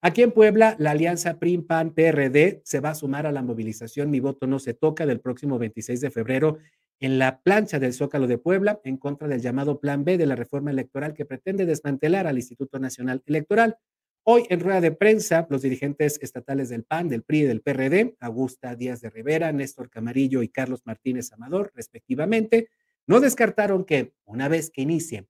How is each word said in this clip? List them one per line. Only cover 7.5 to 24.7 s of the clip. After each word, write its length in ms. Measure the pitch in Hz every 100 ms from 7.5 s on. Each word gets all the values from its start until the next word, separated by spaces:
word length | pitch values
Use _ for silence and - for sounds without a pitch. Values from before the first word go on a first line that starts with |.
| 202 208 147
del 120 | 131
Zócalo 360 | 123 143 147 127
de 100 | 120
Puebla 400 | 160 190 202 208
en 140 | 131 131
contra 280 | 143 143 151
del 140 | 131
llamado 400 | 120 127 143 139
Plan 240 | 143 143
B 120 | 143 180
de 100 | 156
la 100 | 123
reforma 340 | 117 139 147
electoral 420 | 135 123 135 147
que 120 | 151
pretende 420 | 147 - - 196 180
desmantelar 640 | 156 147 135 151 190 175
al 80 | 131
Instituto 420 | 120 120 135 135
Nacional 460 | 131 - 127 127 -
Electoral. 520 | 151 151 214 226 226 _ _ _ _
Hoy, 240 | - 240 240
en 120 | 175
rueda 200 | 170 190
de 120 | 170
prensa, 520 | 156 208 214 - 165 165
los 120 | 139
dirigentes 580 | 131 127 143 143 151 147
estatales 460 | 123 127 120 139 127
del 160 | 117
pan, 240 | 113 160 175
del 160 | 120
pri 160 | - 151
y 20 |
del 180 | 143 113
P 120 | -
R 180 | 135 131
D, 260 | 170 240 -
Augusta 560 | 117 113 127 - 127 120
Díaz 240 | 123 120
de 100 | 113
Rivera, 400 | 113 120 156 165
Néstor 400 | 147 135 - 120
Camarillo 540 | - 113 127 135 131
y 40 | 117
Carlos 340 | - 127 127
Martínez 480 | - 110 135 123 120
Amador, 400 | 110 120 180 202
respectivamente, 920 | - 233 - _ 254 160 226 220 226 226 _ _ _ -
no 100 | 220
descartaron 680 | 277 - 226 190 208 190
que, 280 | 190 147 120 _
una 220 | _ 110 139
vez 240 | 165 156